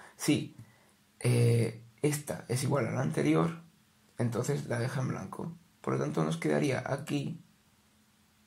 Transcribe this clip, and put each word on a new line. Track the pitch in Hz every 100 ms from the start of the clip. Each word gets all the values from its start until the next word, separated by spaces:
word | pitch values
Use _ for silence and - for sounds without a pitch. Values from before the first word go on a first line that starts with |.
| - -
Si, | - 143 - - - - _ _ _ -
eh, | 123 120 117 117 110 - - -
esta | 151 147 - - -
es | 123
igual | 123 139 107
a |
la | 117
anterior, | 156 160 143 160 170 - - _ _ _ _ -
entonces | 120 110 123 143 -
la | 117
deja | 123 131
en | 131
blanco. | - 92 - 165 - _ _
Por | 135
lo | 135
tanto, | 143 156
nos | 156 165
quedaría | 156 147 147 120 -
aquí, | 143 - 147 143 - - _ _ _ _ _ _ _ _ _